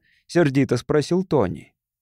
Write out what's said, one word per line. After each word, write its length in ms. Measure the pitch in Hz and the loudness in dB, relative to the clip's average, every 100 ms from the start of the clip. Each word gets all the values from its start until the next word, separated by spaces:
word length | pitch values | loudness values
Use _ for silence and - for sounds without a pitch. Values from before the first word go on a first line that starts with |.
| - _ _ | -4 _ _
сердито 480 | 170 156 135 131 123 | 0 2 2 0 0
спросил 480 | - 151 139 175 | 0 -2 0 -2
Тони. 500 | 190 151 92 78 - _ _ _ | 0 0 -2 -4 -14 _ _ _